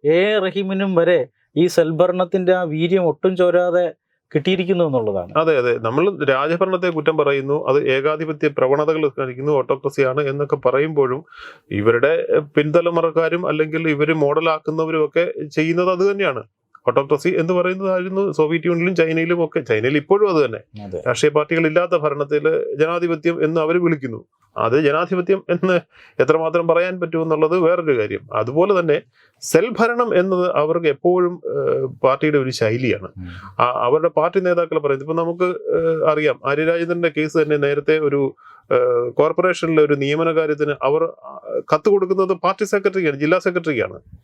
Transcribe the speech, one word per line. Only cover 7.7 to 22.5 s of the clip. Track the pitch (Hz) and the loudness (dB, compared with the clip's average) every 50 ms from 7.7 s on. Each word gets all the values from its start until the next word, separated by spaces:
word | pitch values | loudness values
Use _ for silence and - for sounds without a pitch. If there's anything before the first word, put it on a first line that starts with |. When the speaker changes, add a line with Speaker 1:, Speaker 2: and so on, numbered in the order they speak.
| 131 147 127 131 | 2 2 2 2
Speaker 2:
ഏകാധിപത്യ | 131 139 135 151 156 151 160 156 156 151 156 147 | 0 0 0 0 -2 -2 -4 -6 -4 -2 -2 -2
പ്രവണതകൾ | 143 - 139 127 139 151 151 156 156 156 151 143 | 0 0 2 2 2 2 2 0 0 0 0 -2
കാണിക്കുന്നു, | - - 135 131 123 127 139 147 151 | -2 -4 -6 -6 -6 -6 -2 0 0
ഓട്ടോക്രസിയാണ് | 135 123 127 139 135 - 139 - - 135 127 131 147 | 0 0 0 -2 -2 -4 -4 -2 0 0 0 0 -2
എന്നൊക്കെ | 147 135 139 143 147 139 151 | -2 -2 -2 -4 -4 -4 -2
പറയുമ്പോഴും | 139 - 127 131 139 151 160 156 143 135 123 127 151 - _ - - - - - - _ - | 0 0 2 2 2 0 0 2 2 2 2 0 -4 -8 _ -20 -20 -20 -20 -20 -20 _ -6
ഇവരുടെ | 101 101 104 113 117 120 127 143 165 170 - - - 160 151 147 - | -4 0 2 4 4 4 4 2 2 2 0 2 0 0 0 0 0
പിൻതലമുറക്കാരും | 156 147 151 151 175 170 170 170 165 165 165 156 165 165 160 170 175 180 | 0 0 2 2 2 2 2 0 0 0 0 0 0 0 0 0 -2 -2
അല്ലെങ്കിൽ | 151 151 151 156 156 151 165 165 160 | -2 0 0 -2 -2 -2 -2 -2 0
ഇവര് | 147 143 151 151 160 | 0 0 2 0 2
മോഡലാക്കുന്നവരും | 160 147 143 151 156 165 165 156 156 - 156 156 160 160 160 165 156 156 | 2 2 2 2 2 2 0 0 -2 -2 -4 -4 -2 -2 -2 0 0 0
ഒക്കെ | 143 - 170 175 - - - 151 | 0 0 0 0 0 -2 -8 -10
ചെയ്യുന്നത് | 147 - 156 156 165 165 175 180 185 | -6 -4 -2 0 0 0 0 0 0
അത് | 185 175 190 202 | 2 2 0 0
തന്നെയാണ്. | 202 196 196 156 131 - - - _ _ _ _ _ - - 123 | 0 0 -2 -2 -2 -4 -8 -14 _ _ _ _ _ -6 -2 0
ഓട്ടോക്രസി | 120 139 139 139 151 139 - 175 | 2 2 2 2 0 0 0 0
എന്ന് | - - 160 170 185 | 0 0 0 0 0
പറയുന്നതായിരുന്നു | 180 175 180 185 190 196 190 185 180 180 190 190 196 202 190 147 | 0 0 -2 -2 -4 -2 -2 -2 -2 -4 -4 -4 -2 -2 -2 0
സോവിയറ്റ് | - 156 151 170 165 160 | 0 0 0 0 -2 0
യൂണിയനിലും | 175 170 170 170 185 185 | 0 0 0 0 0 0
ചൈനയിലും | 170 160 160 160 165 165 165 175 175 165 | 0 0 0 0 0 0 0 0 0 -2
ഒക്കെ. | 156 - 165 | -2 -2 -4
ചൈനയിൽ | 135 - 113 107 113 131 147 | -2 0 0 0 0 0 0
ഇപ്പോഴും | 147 147 - 190 208 214 196 185 | 0 0 2 2 2 2 2 2
അത് | 156 139 | 2 2
തന്നെ. | 117 110 - - _ - 104 104 | 0 -2 -8 -14 _ -18 -16 -12
Speaker 1:
അതെ. | 95 92 80 - | -10 -8 -6 -2
Speaker 2:
രാഷ്ട്രീയ | - 123 - - 151 | -2 0 2 2 2
പാർട്ടികളില്ലാത്ത | 147 151 151 - 165 165 165 156 156 175 180 170 180 | 2 2 0 0 0 0 0 2 2 2 2 2 0
ഭരണത്തിൽ | 160 147 151 143 139 143 143 151 147 147 156 | 0 0 -2 -2 -4 -4 -2 -2 0 0 0